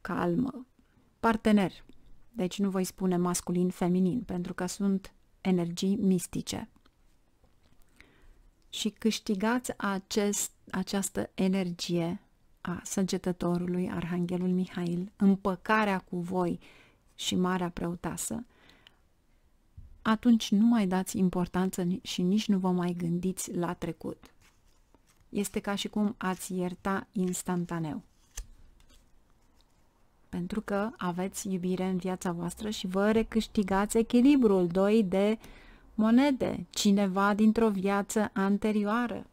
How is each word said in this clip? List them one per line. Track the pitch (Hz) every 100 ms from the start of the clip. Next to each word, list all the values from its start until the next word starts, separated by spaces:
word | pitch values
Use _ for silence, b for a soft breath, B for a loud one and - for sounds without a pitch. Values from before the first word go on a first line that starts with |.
calmă, | - 175 175 170 - 247 - _ _ _ _ _
partener, | 233 226 226 208 202 - - - - - -
deci | 226 180 -
nu | 196
voi | 190
spune | 185 - 185 175
masculin, | 175 180 - 175 180
feminin, | - 180 180 185 170
pentru | - 180 180
că | 180 180
sunt | - 196 190 - _ _ _
energii | - 180 170 175 190 202
mistice. | 196 185 - - - 196 220 _ _ _ _ _ _ _ _ _ _ _ - b b b b b b _ _
Și | - 214
câștigați | - 220 - - 196 214 247 - -
acest, | 202 196 - 220 202 196 - _ -
această | 190 190 196 190 196 -
energie | - 185 190 180 175 - 175 170 196 _ _ _ _
a | - 170
săgetătorului, | - - 185 185 185 175 175 175 180 180 180
Arhanghelul | 180 170 175 175 180 185
Mihail, | 180 180 - 175 175 190 _
împăcarea | 196 196 196 185 - 220 214 190
cu | - 180
voi | 175 185 175 175 b b b b _ -
și | - 190
Marea | 180 185 175
Preoteasă, | - 170 175 170 170 - 226 247 b b b b b _ _ _ _ _ _ _ - - -
atunci | - 220 247 226 -
nu | 202 226
mai | 233 190
dați | 185 185 -
importanță | 185 180 175 180 190 -
ni-, | 175 185
și | - -
nici | 180 208 214
nu | 196
vă | 185
mai | 180 175
gândiți | 175 170 175 180 180 -
la | 175 170
trecut. | 180 165 160 - - - _ - _ _ _ _ _ _ _ _
Este | - 202 220
ca | 202 202
și | 202
cum | 214 208 -
ați | 185 185 -
ierta | 185 180 180 196 196 -
instantaneu. | - 180 180 - 180 175 170 160 - - _ _ - - - - _ _ - _ - _ _ _ _ _ _ _ _ _ _ _
Pentru | 180 175 208
că | - 202 214 -
aveți | 180 175 190 - 202
iubire | 190 180 185 185
în | 185
viața | 185 185 185
voastră | 170 170 - 214
și | 220 185
vă | 185 208
recâștigați | 220 220 226 - - 190 196 208 226
echilibrul. | 226 240 254 285 226 190 175
Doi | 180 196 226
de | 190 190 202 220 B B B B B -
monede. | 214 240 285 262 - - 175
Cineva | - 208 196 196 185 202
dintr-o | 208 220 214 226
viață | 196 196 202 196 220 214
anterioară | - 196 202 214 214 202 226 240 190 -